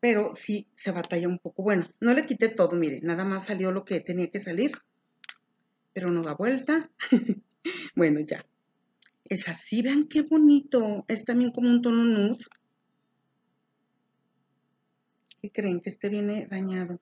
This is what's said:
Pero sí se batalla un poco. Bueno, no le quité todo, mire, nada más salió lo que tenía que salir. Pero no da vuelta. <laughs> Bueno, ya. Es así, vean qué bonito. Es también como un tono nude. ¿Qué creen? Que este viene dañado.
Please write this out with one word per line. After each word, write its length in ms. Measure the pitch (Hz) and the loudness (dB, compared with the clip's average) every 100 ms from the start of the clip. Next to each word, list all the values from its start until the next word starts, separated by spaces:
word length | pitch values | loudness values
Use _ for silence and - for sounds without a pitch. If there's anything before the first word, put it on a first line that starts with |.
Pero 340 | 240 214 208 | 2 2 0
sí 320 | - - 208 - | -6 -6 -8 -8
se 160 | - 202 | -10 -6
batalla 380 | 175 170 175 175 | -6 -4 -2 -2
un 100 | 180 | -4
poco. 240 | - - | -8 -6
Bueno, 240 | 196 196 170 _ | 0 0 -2 _
no 120 | 233 | 2
le 120 | 262 | 2
quité 240 | 311 226 226 | 0 -2 -2
todo, 280 | 220 170 175 | 2 2 2
mire, 240 | 160 135 | -2 -2
nada 220 | 165 170 | -4 -4
más 220 | 196 190 190 | -2 -4 -6
salió 240 | 196 185 | -4 -2
lo 140 | 190 | -4
que 160 | - 180 | -4 -6
tenía 300 | - 180 175 | -4 -4 -4
que 100 | 202 | -6
salir. 320 | 202 170 269 - _ _ _ _ - - _ _ _ _ _ | -6 -2 -2 -4 _ _ _ _ -20 -20 _ _ _ _ _
Pero 180 | - 180 | -6 -2
no 120 | 175 | -2
da 120 | 165 | -4
vuelta. 560 | 147 208 262 262 320 320 _ | -4 -2 -2 0 -2 -2 _
<laughs> 440 | - 247 - 196 _ _ 330 - 311 | 2 2 2 -6 _ _ -10 -10 -8
Bueno, 240 | - 165 151 | 2 2 2
ya. 240 | 151 - - _ _ _ _ _ - _ | -2 -8 -10 _ _ _ _ _ -20 _
Es 220 | - 190 - | -8 -6 -6
así, 340 | 165 - 220 | -10 -6 -2
vean 260 | 240 285 302 | 0 0 2
qué 140 | 311 | 0
bonito. 840 | 302 320 302 285 - 254 214 208 - | 2 6 8 8 6 0 0 -4 -4
Es 180 | 220 | -4
también 280 | 220 240 247 | 0 2 2
como 160 | 240 240 | 2 4
un 140 | 240 | 4
tono 200 | 240 233 | 4 2
nude. 400 | 233 214 202 240 - _ _ _ _ _ _ _ _ _ _ _ _ _ _ _ _ _ _ _ _ _ _ _ _ _ _ _ _ _ | 4 4 2 0 -10 _ _ _ _ _ _ _ _ _ _ _ _ _ _ _ _ _ _ _ _ _ _ _ _ _ _ _ _ _
¿Qué 120 | 202 | -10
creen? 280 | - 202 175 | -4 -2 -2
Que 100 | 180 | -6
este 180 | - 202 | -8 -4
viene 380 | 208 202 208 - | -2 -2 -4 -6
dañado. 520 | 196 190 185 175 175 | -6 -6 -4 -6 -10